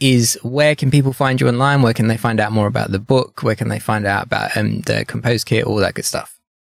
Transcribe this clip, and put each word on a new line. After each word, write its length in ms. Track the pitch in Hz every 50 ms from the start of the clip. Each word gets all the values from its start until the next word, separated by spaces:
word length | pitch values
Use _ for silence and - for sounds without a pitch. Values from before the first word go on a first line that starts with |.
is 380 | 139 131 127 120 117 - - - -
where 340 | 120 127 143 147 151 151
can 140 | - 143 131
people 220 | 135 143 135 135 127
find 280 | - 143 131 127 131
you 80 | 131 123
online? 340 | 120 123 135 143 143 139 127
Where 120 | 117 113
can 120 | - 113
they 100 | 113 113
find 220 | 117 - 120 113 107
out 140 | 107 104 110
more 160 | 110 104 104
about 220 | - 110 110 -
the 80 | 101 98
book? 420 | 113 - 135 127 - - _ - -
Where 120 | 113 107
can 140 | - 113 110
they 100 | 104 101
find 260 | - - 110 104 104
out 180 | 98 98 101 -
about, 320 | - - 104 104 - -
um, 240 | 107 107 107 107 - -
the 220 | - 110 110 110
Compose 380 | - - 113 113 120 120 107 -
Kit, 220 | - 113 107 -
all 120 | 107 107
that 180 | 104 95 87 -
good 100 | - -
stuff? 340 | - - - - - - - _ _ _ _